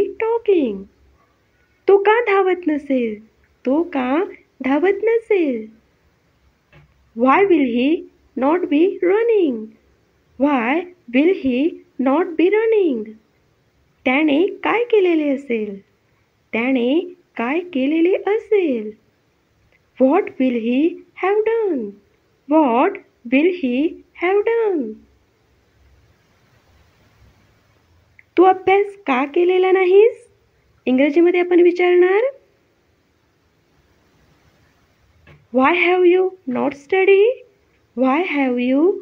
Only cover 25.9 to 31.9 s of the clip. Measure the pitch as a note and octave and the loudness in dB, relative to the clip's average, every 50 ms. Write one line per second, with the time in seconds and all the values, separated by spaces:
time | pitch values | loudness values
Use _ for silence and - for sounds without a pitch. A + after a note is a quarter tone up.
25.9 | _ _ _ _ _ _ _ _ _ _ _ _ _ _ _ _ _ _ _ _ | _ _ _ _ _ _ _ _ _ _ _ _ _ _ _ _ _ _ _ _
26.9 | _ _ _ _ _ _ _ _ _ _ _ _ _ _ _ _ _ _ _ _ | _ _ _ _ _ _ _ _ _ _ _ _ _ _ _ _ _ _ _ _
27.9 | _ _ _ _ _ _ _ _ - - F4+ F#4 F#4 F#4+ F#4+ F#4+ F#4+ G4+ G4+ G4+ | _ _ _ _ _ _ _ _ 0 2 4 4 2 0 0 0 0 0 0 -2
28.9 | G4+ - - - C4 B3 C#4+ C#4+ C#4+ F4+ F4 F4+ F#4 F#4 F#4 F#4+ F#4 F#4+ F#4 F4+ | -6 -10 -6 -4 -2 -2 -2 -2 -2 0 0 2 2 2 2 2 2 2 2 4
29.9 | F#4+ G4+ A4 B4 - - - _ _ _ _ _ _ _ _ _ _ _ - B3+ | 4 6 4 4 2 -2 -16 _ _ _ _ _ _ _ _ _ _ _ -4 -2
30.9 | B3+ B3+ C#4 D4+ D4 F4 E4+ F4 F4+ F4+ F4 F4+ F4+ F4 F4 F4 F4 F4+ F4+ F4+ | 0 2 2 2 4 4 2 4 2 0 0 2 2 4 4 4 2 2 2 2